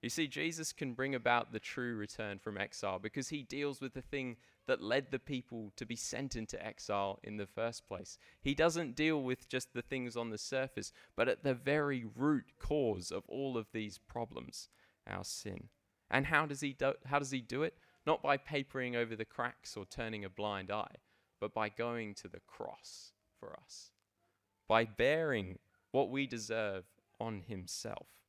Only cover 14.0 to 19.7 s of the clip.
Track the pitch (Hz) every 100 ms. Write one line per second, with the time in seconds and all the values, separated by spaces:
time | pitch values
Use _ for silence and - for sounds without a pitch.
14 | _ 120 117 - - - - _ _ _
15 | 104 95 92 - 104 92 - _ _ _
16 | _ 131 139 156 151 139 147 135 135 -
17 | 131 143 139 135 113 127 160 - _ _
18 | - 156 147 139 - 151 135 135 123 120
19 | 117 110 110 - 120 - -